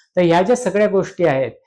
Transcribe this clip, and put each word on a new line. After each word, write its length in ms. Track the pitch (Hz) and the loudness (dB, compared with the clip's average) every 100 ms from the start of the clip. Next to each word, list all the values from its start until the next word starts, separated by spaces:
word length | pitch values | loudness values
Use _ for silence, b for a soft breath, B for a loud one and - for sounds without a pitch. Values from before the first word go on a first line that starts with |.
| b - | b 0
तर 60 | |
ह्या 200 | 175 165 | 2 2
ज्या 140 | 190 240 | 2 0
सगळ्या 300 | 196 196 208 | -2 -2 0
गोष्टी 380 | 190 175 - | 0 -4 -2
आहेत, 260 | 170 135 127 - | -2 0 -4 -8